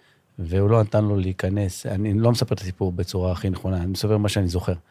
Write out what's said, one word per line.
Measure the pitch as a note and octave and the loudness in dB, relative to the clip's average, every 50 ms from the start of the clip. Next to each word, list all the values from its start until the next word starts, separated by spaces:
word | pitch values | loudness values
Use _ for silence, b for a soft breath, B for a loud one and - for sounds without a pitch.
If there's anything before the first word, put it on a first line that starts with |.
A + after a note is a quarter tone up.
| b b b b b b _ - | b b b b b b _ -10
והוא | F2 D#2+ F2+ G2 G2+ G#2 | -6 -2 0 2 4 4
לא | A#2 A2+ G#2+ | 4 4 4
נתן | G#2 - G#2+ G#2+ | 4 2 2 2
לו | G#2 G#2 | 2 2
להיכנס. | G2 F#2 F#2+ F#2 - - F#2 G2 G2+ G2+ F2+ - - - | 0 0 -2 -2 -2 -2 -2 0 0 -2 -2 -4 -6 -8
אני | - G2+ F#2+ G#2+ G#2+ G2 | -6 -4 -2 0 0 2
לא | A2 A2+ A#2+ | 2 4 2
מספר | A#2 - - - G2+ | 2 2 0 -2 -4
את | - | -4
הסיפור | F#2+ F#2 F#2 - G2+ F#2 | -6 -8 -4 -4 -2 -2
בצורה | F2 F2 F2+ - - F#2 F2+ F#2 | -2 -4 -4 -4 -2 -2 0 0
הכי | F2+ - - F#2+ | 0 0 -2 -4
נכונה, | F2+ - - F#2 F#2+ | -4 -2 -4 -4 -2
אני | F2+ E2+ | -2 -2
מספר | F#2 F#2+ - - G#2+ G#2+ | -4 -4 -2 0 0 2
מה | G#2 G#2 G2+ | 2 2 0
שאני | - G#2 F#2+ | 0 0 0
זוכר. | F2 E2+ F2+ - - F2 E2 - b | 0 0 -2 -2 -2 -4 -6 -8 b